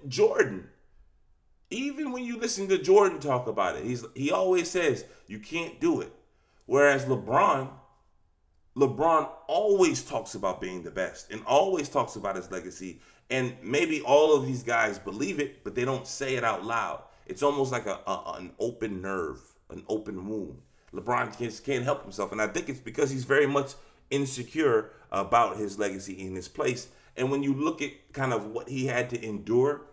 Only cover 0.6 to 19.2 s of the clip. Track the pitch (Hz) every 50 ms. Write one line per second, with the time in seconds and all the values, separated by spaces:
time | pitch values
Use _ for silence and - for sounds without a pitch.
0.6 | - - _ _ _ _ _ - - _ _ _ _ _ _ _ _ _ _ _
1.6 | _ - 185 240 269 285 269 285 302 262 247 254 247 240 240 220 233 233 - 190
2.6 | 196 190 190 175 135 180 190 208 202 185 165 151 139 147 127 123 - 113 104 104
3.6 | 95 87 76 65 78 117 123 120 113 - - 135 139 147 185 185 190 185 185 180
4.6 | 165 170 - 180 170 147 120 - - - - - _ - 208 208 - - 160 170
5.6 | 165 - - - 156 170 147 107 87 - - - _ _ _ _ _ _ _ _
6.6 | _ - 120 139 143 143 139 131 127 131 127 - - 110 123 165 202 196 147 135
7.6 | 131 135 - - - _ _ _ _ _ _ _ _ _ _ _ _ _ _ _
8.6 | _ _ - 131 143 127 - 135 156 165 160 156 - - - - - - 156 196
9.6 | 214 208 202 190 180 160 135 - - - - - - - - 98 98 92 90 -
10.6 | 92 92 92 90 82 82 80 95 92 82 - - - - 104 110 - 110 127 147
11.6 | 190 196 185 160 143 - - 139 117 - - 107 98 98 95 92 87 - 92 90
12.6 | 82 90 - - 95 92 80 - _ - _ _ _ - 131 131 127 123 127 -
13.6 | - 104 131 151 175 160 156 143 113 120 139 151 156 156 151 139 127 131 131 123
14.6 | 123 120 120 113 110 107 101 - - 98 95 110 147 196 175 - 143 - - -
15.6 | - 101 92 123 127 135 135 127 - - - - 139 131 135 120 117 113 104 90
16.6 | 95 113 117 117 101 85 76 - - - _ _ _ - 92 - 143 143 147 139
17.6 | 135 127 127 117 104 101 92 - - 98 95 - - - - - 90 87 - -
18.6 | 110 123 120 - 113 107 98 92 92 98 98 92